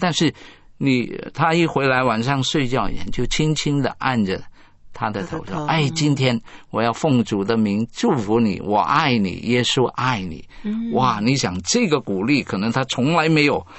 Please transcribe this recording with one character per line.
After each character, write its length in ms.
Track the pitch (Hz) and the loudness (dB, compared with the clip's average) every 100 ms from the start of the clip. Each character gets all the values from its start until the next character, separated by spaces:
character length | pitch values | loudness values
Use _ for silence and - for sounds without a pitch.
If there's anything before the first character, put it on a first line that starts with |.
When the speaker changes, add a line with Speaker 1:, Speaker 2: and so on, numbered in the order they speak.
Speaker 1:
但 100 | 180 | -2
是 220 | 156 151 - - - - - | 2 0 0 -12 -20 -20 -4
你， 340 | 135 123 113 - - | 0 0 0 -8 -10
他 180 | - 165 | -2 0
一 140 | 170 160 | 2 2
回 200 | 139 135 | 2 2
来 160 | 127 | 2
晚 200 | 127 110 | 2 0
上 200 | 123 139 | 0 0
睡 240 | 127 160 127 | 0 0 0
觉 220 | 127 98 | 0 0
前 220 | - - | -2 -2
就 160 | - 123 | -2 0
轻 280 | - 156 | 0 0
轻 280 | 151 151 143 | 0 0 0
地 120 | 127 - | 0 -2
按 260 | 131 120 | -2 0
着 180 | 95 92 - - - - - | 0 -2 -8 -18 -20 -20 -18
他 160 | - 113 | -6 -4
的 120 | 104 92 | -4 -6
头 100 | 160 | -8
说： 80 | |
Speaker 2:
他 80 | 147 | -8
的 60 | 160 | -6
头， 80 | 147 | -2
Speaker 1:
“哎， 140 | 160 | 0
Speaker 2:
嗯。 120 | 143 | 0
Speaker 1:
今 220 | 160 147 131 | 2 0 2
天 240 | 131 117 - - - | 2 0 -4 -18 -6
我 100 | 107 | 0
要 100 | 117 | 0
奉 320 | 113 160 127 | 0 2 2
主 220 | 113 104 | 2 0
的 140 | 98 113 | 2 2
名 280 | 107 101 117 | 2 0 -2
祝 240 | - 240 143 | 0 0 2
福 240 | 101 113 | 2 2
你， 220 | 110 87 | 2 0
我 140 | 85 104 | 0 0
爱 400 | 82 147 156 120 | 2 2 2 2
你， 140 | 95 87 | 0 -2
耶 200 | 110 123 | 0 0
稣 240 | 120 - 120 | 2 0 0
爱 340 | - 127 113 | 0 -4 -4
你。” 260 | 90 80 - - | -6 -10 -16 -12
Speaker 2:
嗯。 260 | 208 220 233 | -8 -6 -4
Speaker 1:
哇， 280 | 220 127 107 | 0 0 0
你 160 | 113 135 | 0 0
想 240 | 107 90 | -2 -4
这 260 | 92 240 208 | -2 0 2
个 140 | 147 | 0
鼓 240 | - 95 | -2 -4
励， 180 | 113 143 | 0 0
可 140 | - 98 | 0 -2
能 160 | 110 | -2
他 100 | 127 | -2
从 280 | 131 - 131 | -2 -2 0
来 160 | 170 160 | 2 2
没 160 | 156 | 4
有， 220 | 143 - - | 4 2 -4